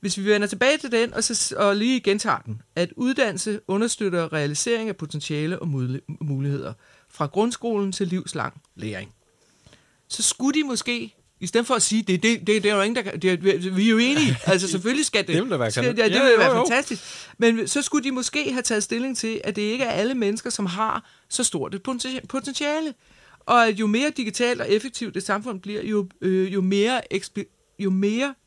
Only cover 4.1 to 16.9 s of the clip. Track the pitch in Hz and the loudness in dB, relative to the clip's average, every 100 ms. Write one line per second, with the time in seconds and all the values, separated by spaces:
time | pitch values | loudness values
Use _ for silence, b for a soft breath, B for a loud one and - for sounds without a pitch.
4.1 | 175 165 160 147 147 - 233 220 190 151 | 0 -2 -2 -2 -2 -2 -2 -2 -6 -8
5.1 | 151 - 151 156 180 170 139 123 131 - | -8 -4 -2 -2 -4 -4 -2 -2 -4 -8
6.1 | 147 156 135 139 139 - 120 b b b | -8 -4 -2 -2 -2 -6 -12 b b b
7.1 | - 147 190 226 233 240 214 196 185 190 | -6 -4 0 0 0 -2 -2 -2 -2 -2
8.1 | 185 - 160 110 - _ - 107 98 98 | -4 -6 -6 -6 -8 _ -12 -8 -8 -12
9.1 | _ _ b b b b b b b b | _ _ b b b b b b b b
10.1 | - 226 - 262 294 294 240 - 240 226 | -2 -2 0 0 2 0 -2 -2 -4 -6
11.1 | _ _ _ 180 226 240 254 - 220 214 | _ _ _ -2 0 2 0 2 0 2
12.1 | 185 220 233 170 214 202 208 202 240 196 | 2 2 2 2 2 4 2 2 0 -4
13.1 | 185 180 180 185 190 180 190 220 220 240 | -2 0 2 2 2 0 2 4 6 4
14.1 | 294 285 123 - 190 180 185 202 262 302 | 4 2 2 2 2 2 -2 0 0 0
15.1 | 208 175 165 247 165 117 107 143 226 226 | 0 0 0 0 0 0 2 0 2 2
16.1 | 196 262 233 180 226 262 240 277 | 6 6 8 8 6 4 2 0